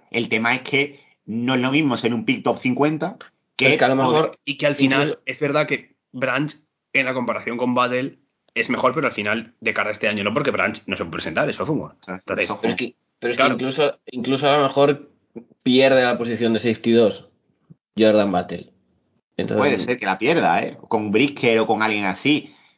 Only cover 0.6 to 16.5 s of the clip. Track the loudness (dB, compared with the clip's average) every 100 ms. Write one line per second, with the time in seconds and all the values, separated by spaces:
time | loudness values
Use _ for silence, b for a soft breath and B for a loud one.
0.6 | -2 -2 -2 -6 B B -10 -4 0 0
1.6 | 2 2 0 0 -2 -2 -2 -2 -2 -2
2.6 | -2 0 0 0 -6 -10 -20 _ _ 0
3.6 | 2 4 2 2 2 2 0 -4 -10 -2
4.6 | -2 2 2 2 0 -4 -8 -4 -2 0
5.6 | -2 -4 -8 _ _ -6 -4 -2 -4 -8
6.6 | _ _ _ -2 -2 -2 -4 -4 -6 -4
7.6 | -2 0 0 -2 -6 -10 _ _ _ -6
8.6 | -2 0 0 2 -2 -2 -2 -2 -6 -6
9.6 | -4 -2 -2 -2 -2 0 -2 0 -2 0
10.6 | -2 -4 -8 -6 -6 -8 -6 -2 -2 -2
11.6 | -4 -4 -6 -14 -14 -12 -6 -4 -2 -2
12.6 | -2 -2 -6 -10 _ -8 -4 0 0 0
13.6 | -4 0 -2 -2 -12 -8 -4 0 2 2
14.6 | 2 4 2 2 -6 _ _ -20 -20 _
15.6 | 2 4 6 6 4 0 -2 0 0